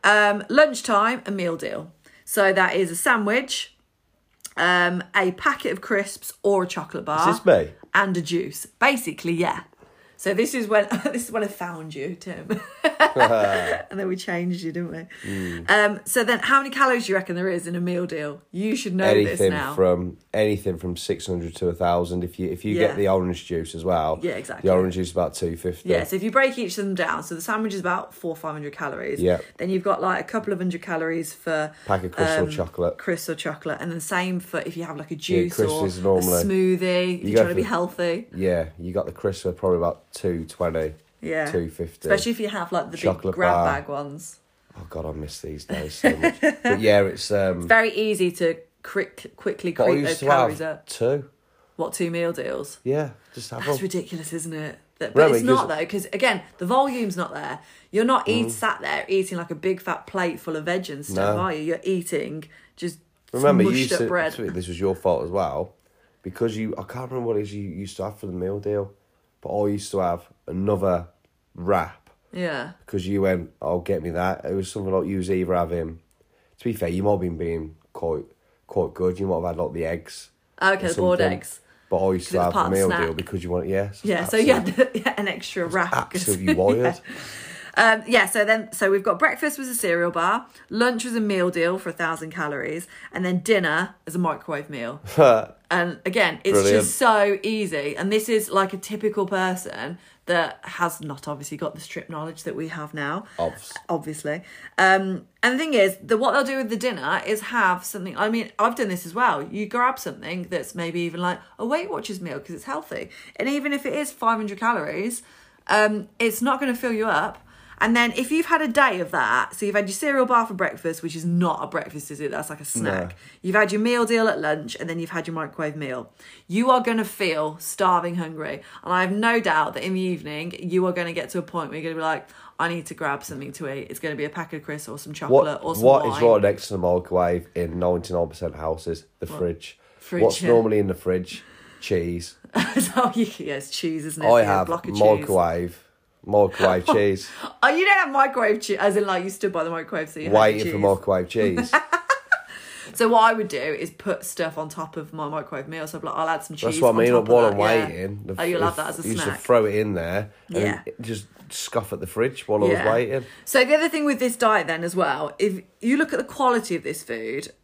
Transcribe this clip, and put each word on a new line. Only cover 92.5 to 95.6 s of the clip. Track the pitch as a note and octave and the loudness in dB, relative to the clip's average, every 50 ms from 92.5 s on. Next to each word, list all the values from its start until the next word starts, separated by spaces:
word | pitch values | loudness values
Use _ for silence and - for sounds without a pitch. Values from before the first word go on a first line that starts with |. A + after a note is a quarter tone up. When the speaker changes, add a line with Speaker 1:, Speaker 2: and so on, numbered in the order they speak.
| D3 C3+ - - D3+ E3 F3+ - - - - - - | -4 -6 -6 -6 -6 -8 -10 -12 -18 -20 -20 -12 -6
Speaker 1:
and | F3 F3+ | -4 -2
then | F3+ F#3 F3+ | 0 0 -2
dinner | F3+ G#3+ A3 G3 F3+ D#3+ D3+ D#3+ - - - _ _ | 2 4 2 4 4 2 0 0 0 -2 -6 _ _
is | - D#3 | -8 -4
a | F3+ | -2
microwave | F3 E3 D3+ - - - D#3 C#3+ D3 D3+ | 0 0 -2 -4 -6 -6 -6 -6 -6 -8
meal. | D3 C3 A#2 A2+ C3 D3 - - - - | -8 -8 -8 -8 -8 -10 -12 -6 6 8
Speaker 2:
<laughs> | D#3 C3 A#2 A2 - - - _ | 10 10 10 8 4 -2 -12 _